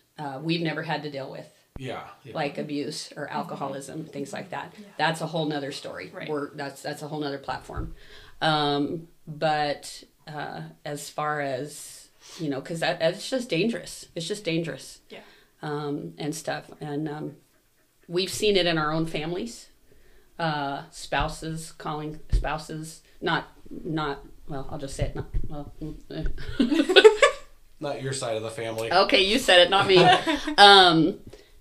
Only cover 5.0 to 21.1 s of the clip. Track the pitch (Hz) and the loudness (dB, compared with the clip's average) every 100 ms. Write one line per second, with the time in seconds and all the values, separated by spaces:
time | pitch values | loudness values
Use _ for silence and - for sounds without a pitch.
5 | 156 160 160 165 151 147 139 143 - 180 | 0 0 -4 -2 -2 -2 -6 -8 -10 -12
6 | 180 - 135 147 143 147 139 131 165 143 | -12 -12 -6 -6 -6 -8 -10 -10 -10 -10
7 | 147 151 147 139 - 131 - - 110 - | -8 -6 -4 -6 -6 -8 -8 -8 -8 -12
8 | - - - - 156 151 147 143 147 165 | -18 -20 -20 -2 0 2 2 0 0 -4
9 | - - - 151 160 151 147 139 - - | -10 -18 -16 -2 0 2 0 -4 -8 -16
10 | - _ - 151 147 - 160 - 151 147 | -20 _ -14 -10 -10 -10 -12 -12 -10 -8
11 | - - 151 151 139 127 151 - - - | -8 -4 -2 -2 -2 -4 -6 -10 -16 -18
12 | - _ - - 156 135 156 165 160 170 | -20 _ -20 -6 -4 -4 -6 -2 0 2
13 | 165 190 - 262 254 165 226 220 - - | 0 0 -2 -4 0 2 2 0 -8 -16
14 | - 170 165 208 165 165 165 135 - - | -12 -10 -6 -4 -2 -2 -2 -8 -14 -20
15 | _ 214 - - _ _ 151 147 147 147 | _ -20 -20 -20 _ _ -6 -4 -4 -6
16 | 165 - 151 - - 147 - - 151 147 | -8 -8 -8 -6 -6 -6 -10 -14 -8 -6
17 | 156 151 151 - _ _ _ _ _ _ | -6 -6 -10 -12 _ _ _ _ _ _
18 | - 175 180 - 214 196 175 165 151 160 | -6 -2 -2 0 2 4 4 2 0 0
19 | 165 156 160 175 233 - - _ _ - | -2 -4 -4 -6 -6 -12 -20 _ _ -20
20 | - - _ - 165 147 139 143 160 - | -20 -20 _ -4 -2 -2 -4 -6 -10 -16
21 | - | -4